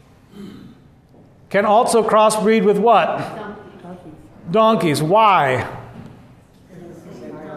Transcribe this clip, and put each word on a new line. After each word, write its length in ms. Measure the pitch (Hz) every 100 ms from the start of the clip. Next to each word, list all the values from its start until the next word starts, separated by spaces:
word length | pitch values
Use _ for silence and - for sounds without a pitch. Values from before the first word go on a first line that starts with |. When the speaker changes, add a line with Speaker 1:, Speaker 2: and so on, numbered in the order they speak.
| _ _ _ 202 202 - - - _ _ _ - - _ -
Speaker 1:
can 160 | 196
also 380 | 214 214 247 233
crossbreed 640 | 214 214 214 214 196 220
with 140 | 208 190
what? 380 | 233 208 160 -
Speaker 2:
Donkeys. 960 | - - 202 208 - - 175 180 160 - - - -
Speaker 1:
Donkeys. 520 | 202 220 220 170 135
Why? 640 | 156 208 214 180 139 127 - - - - - - - - _ _ _ 170 170 - - - 151 147 -